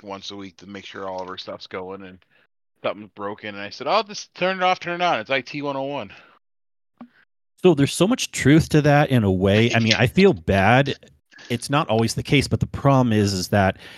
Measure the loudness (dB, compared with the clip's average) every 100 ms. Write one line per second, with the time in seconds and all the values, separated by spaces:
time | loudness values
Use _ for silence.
0 | -16 -16 -14 -16 -16 -18 -18 -18 -16 -14
1 | -12 -10 -12 -14 -14 -14 -12 -14 -12 -14
2 | -18 -20 _ _ _ _ _ _ -8 -8
3 | -12 -12 -10 -10 -12 -12 -14 -10 -4 -2
4 | -4 -10 -16 -6 -4 -2 -2 -2 -6 -4
5 | -2 -2 -2 -4 -6 -10 -8 -6 -8 -8
6 | -12 -16 -20 _ _ _ _ _ _ -20
7 | -20 _ _ _ _ _ 2 4 2 0
8 | 0 0 -4 -2 4 4 4 2 4 2
9 | 4 2 2 2 4 4 4 2 2 2
10 | 2 4 4 4 0 2 4 4 2 -4
11 | -12 _ _ -18 -8 -8 -2 -2 0 0
12 | 0 -2 0 0 2 -2 -2 -2 2 4
13 | 4 4 2 0 0 2 2 0 -10